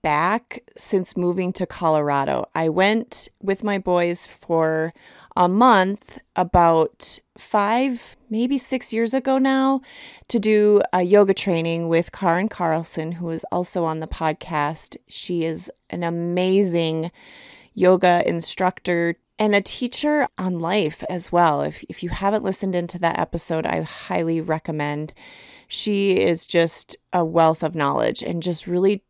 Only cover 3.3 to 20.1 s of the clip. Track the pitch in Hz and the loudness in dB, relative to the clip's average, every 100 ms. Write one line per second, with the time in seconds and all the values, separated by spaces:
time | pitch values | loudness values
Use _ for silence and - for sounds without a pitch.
3.3 | _ 196 196 208 196 190 175 175 175 - | _ -4 -4 -2 -2 0 0 0 -4 -10
4.3 | - - 165 160 160 160 _ - - - | -16 -2 0 2 0 -4 _ -20 -20 -8
5.3 | - 180 196 254 202 185 202 - - _ | 0 2 4 6 6 4 -2 -10 -20 _
6.3 | - 180 180 170 165 160 _ - - _ | -4 2 4 6 4 2 _ -10 -10 _
7.3 | _ - 214 202 233 269 240 - - _ | _ -2 0 2 0 0 -4 -10 -20 _
8.3 | 220 247 277 - 262 - 220 233 262 262 | -2 0 -2 -2 -6 -4 -2 0 0 0
9.3 | 269 269 269 269 269 - - - - - | 2 2 2 2 0 -4 -20 -20 -20 -4
10.3 | 233 214 214 208 208 - 185 180 202 196 | -2 2 4 6 4 4 0 6 6 6
11.3 | 190 196 170 165 165 165 165 165 - 190 | 2 0 0 0 -2 2 0 0 -2 0
12.3 | 170 214 - 170 160 165 - 160 170 170 | 2 0 -2 -2 0 -2 -6 -6 -6 -6
13.3 | 160 - 180 180 185 165 160 160 - 160 | -6 -4 -4 -4 -2 -2 -4 -8 -4 -4
14.3 | 156 - 160 147 160 - - _ - - | -4 -6 -2 -2 -4 -14 -18 _ -14 -6
15.3 | 175 160 165 180 - _ 175 170 170 170 | -4 -2 -4 -10 -16 _ -6 -4 -4 -2
16.3 | 175 185 190 196 170 165 160 165 _ - | 0 2 2 2 0 0 -2 -6 _ -20
17.3 | - - - _ - 180 185 185 175 - | -20 -20 -20 _ 2 4 6 4 4 2
18.3 | 170 - - 185 - - 170 170 165 _ | -2 -6 -2 -2 -2 -4 0 0 -4 _
19.3 | - 214 202 196 - 247 - 294 | -2 2 2 0 -6 -6 -2 0